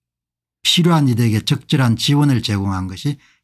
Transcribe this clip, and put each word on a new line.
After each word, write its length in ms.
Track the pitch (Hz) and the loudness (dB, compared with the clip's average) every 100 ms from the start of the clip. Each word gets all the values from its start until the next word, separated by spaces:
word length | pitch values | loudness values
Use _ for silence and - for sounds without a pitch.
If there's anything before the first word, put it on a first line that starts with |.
| _ _ _ _ _ _ | _ _ _ _ _ _
필요한 460 | - - 175 165 135 | -2 2 2 2 2
이들에게 360 | 120 117 110 | 2 0 0
적절한 520 | - 156 - 143 123 113 | -2 -4 -2 0 0 0
지원을 460 | - 143 143 120 | 0 2 2 0
제공한 460 | 107 101 98 95 92 | -2 -2 -2 -4 -8
것이 300 | 95 139 147 _ _ | -8 -8 -8 _ _